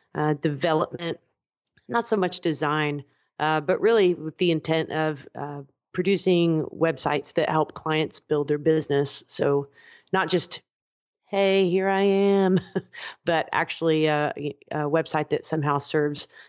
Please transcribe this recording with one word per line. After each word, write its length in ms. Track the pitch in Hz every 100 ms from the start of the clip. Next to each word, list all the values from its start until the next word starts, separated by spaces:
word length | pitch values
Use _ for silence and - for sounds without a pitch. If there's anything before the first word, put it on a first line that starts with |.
| _ 156
uh, 180 | 151
development, 840 | 143 156 139 165 156 - - 170 - _ _ _ _ _ _ -
not 180 | 233 226
so 120 | 214
much 240 | 180 -
design, 640 | 170 147 151 151 151 147 - _ _ -
uh, 220 | 151 156
but 180 | 147 185
really 360 | 214 226 185 175
with 220 | 156 -
the 140 | 180
intent 400 | 160 160 160 156
of, 340 | 156 156 143 -
uh, 280 | - 143 143 139 _ _
producing 720 | - 180 196 190 175 170 160
websites 720 | - - 165 151 143 147 - -
that 140 | -
help 240 | 156 151
clients 460 | - - 156 160 -
build 300 | - 151 147
their 80 | 147
business. 680 | 147 156 151 143 143 - -
So 420 | - 139 143 139 _ - - _
not 160 | 190 180
just, 340 | 180 - - - _ _ _ _ _ _
"Hey, 420 | 196 196 196 185
here 180 | 185 190
I 140 | 196
am," 580 | 202 196 196 196 190 185 - 185
<laughs> 480 | - - - - -
but 220 | 165 -
actually, 560 | - 170 - 165 156 156
uh, 240 | 151 147 -
y-, 200 | 147 - _
a 80 | 151
website 500 | 147 160 156 156 151
that 160 | 147 -
somehow 320 | 160 147 143
serves 500 | - 156 147 147 - -